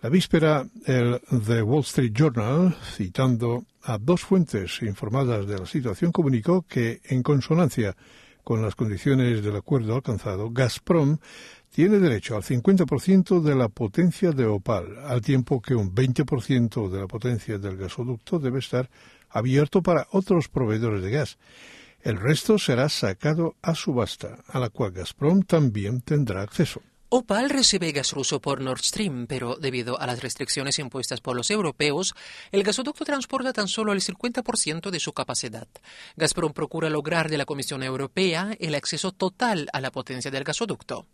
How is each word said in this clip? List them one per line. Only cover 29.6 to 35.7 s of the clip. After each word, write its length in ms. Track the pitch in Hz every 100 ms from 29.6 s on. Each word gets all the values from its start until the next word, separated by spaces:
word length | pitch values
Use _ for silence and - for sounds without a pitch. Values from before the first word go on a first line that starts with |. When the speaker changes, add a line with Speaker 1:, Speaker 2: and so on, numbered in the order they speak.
| 143 127 117 131
Speaker 2:
a 60 | 131
las 140 | 120
restricciones 600 | 127 - 131 - 135 135
impuestas 400 | 135 135 135 123
por 160 | - 123
los 120 | 135
europeos, 640 | 214 175 127 147 143 190 - - - -
el 140 | 202
gasoducto 400 | 196 208 262 294
transporta 480 | 302 285 247 269 262
tan 160 | 247 196
solo 240 | - 214
el 80 | 196
cincuenta 420 | 185 185 247 240
por 160 | - 220
ciento 320 | - 160 202
de 80 | 175
su 140 | -
capacidad. 560 | - 131 127 127 113 113